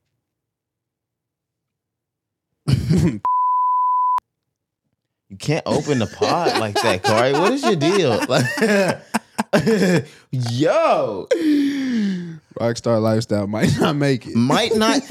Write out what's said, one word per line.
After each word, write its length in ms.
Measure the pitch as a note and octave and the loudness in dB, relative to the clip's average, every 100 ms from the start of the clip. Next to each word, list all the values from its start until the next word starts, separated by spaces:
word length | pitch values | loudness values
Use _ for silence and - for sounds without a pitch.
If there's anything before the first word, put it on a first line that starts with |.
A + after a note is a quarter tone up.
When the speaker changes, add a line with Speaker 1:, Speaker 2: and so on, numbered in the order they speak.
| _ _ _ _ _ _ _ _ _ _ _ _ _ _ _ _ _ _ _ _ _ _ _ _ _ _ - | _ _ _ _ _ _ _ _ _ _ _ _ _ _ _ _ _ _ _ _ _ _ _ _ _ _ -2
Speaker 1:
<laughs> 540 | C3 - E3+ D#3 G#2+ B5 B5+ - - B5+ B5+ B5+ B5+ B5+ B5+ - _ _ _ _ _ _ _ _ _ _ | 0 2 2 2 0 -2 0 0 0 0 0 0 0 -2 -2 -6 _ _ _ _ _ _ _ _ _ _
Speaker 2:
You 60 | G2 | -10
can't 280 | C#3 D#3 - | -4 -4 -2
open 340 | B2+ D3 C3+ | -2 -2 -2
the 80 | G#2 | -4
pod 500 | - - D#3+ E3+ - | -2 -2 0 0 -2
like 160 | A2 G#2 | -2 0
that, 280 | A#2 F#2 | 0 0
Corey. 300 | - A2 B2+ | 2 2 2
What 180 | C#3+ G3+ | 2 0
is 100 | C#4 | 0
your 120 | C#4 F3 | 0 0
deal? 420 | D3+ G3+ D3+ G#2+ - | 2 2 2 0 0
<laughs> 20 | |
Like, 160 | B2 B2 - G#3+ G3+ F#3 C#3 - - - - - G3+ | 0 0 0 0 2 0 -2 -6 -8 -6 -8 -2 0
<laughs> 420 | C#3+ A3 F#3+ E3 - - _ | 2 2 2 2 -2 -10 _
yo. 960 | C3 A#2 A#2+ D#3 D4 D#4+ F3+ B2+ G2+ - - D#4+ D4 C#4 C#4+ C4 A#3+ G3+ F3+ F3 D#3+ - - | -6 -4 0 2 2 2 2 0 -4 -2 0 2 2 0 -2 -2 -2 -2 -4 -8 -14 -14 -4
Speaker 1:
Rockstar 420 | A#2 A#2 A#2+ A2+ | -4 -2 0 0
lifestyle 440 | A2 A2 A2 G#2 G2+ | 2 0 0 -4 -2
might 300 | G#2+ C#3+ C#3 | 0 0 2
not 160 | - D3 | 0 0
make 280 | C#3+ B2+ - | 0 -2 -2
it. 80 | A2+ | -2
Speaker 2:
Might 400 | B2 E3+ A3+ A3 | 2 2 2 2
not 260 | A3 A3+ - | 2 0 -2